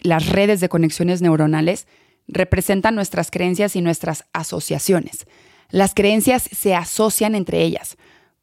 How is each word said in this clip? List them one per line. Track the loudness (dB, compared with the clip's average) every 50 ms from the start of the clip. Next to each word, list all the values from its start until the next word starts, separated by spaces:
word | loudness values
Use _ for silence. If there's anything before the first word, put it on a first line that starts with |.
| 0
las | 0 2 2 2 2
redes | 2 2 4 2 2 2
de | 0 0
conexiones | 2 2 2 2 2 0 0 0 0 2 4
neuronales | 4 4 4 4 2 2 2 2 0 0 -2 -6 _ _ _ _ _ _ _ _ -6
representan | -2 -2 -2 0 0 0 0 0 0 2 2 0 0
nuestras | 0 -2 -2 -2 -4 -4 -4 -4
creencias | -2 -2 0 0 0 0 0 0
y | 0
nuestras | 0 0 -2 -2 -4 -6 -6 -8 -8 _ -8
asociaciones. | -8 -8 -8 -8 -8 -6 -4 -4 -2 0 2 0 0 0 -4 -10 -18 -18 _ _ _ _ _ _ _ _ _
Las | 0 0 2 2 2
creencias | 2 2 2 2 2 2 2 2 0 0 -6 -8
se | -4 -2 0 0
asocian | 0 -2 -4 -2 0 0 0 0 0 0 0 0
entre | -2 -2 -2 0 0 0
ellas. | 0 -2 -4 -8 -14 -18 _ _ _ _ _ _ _ _ _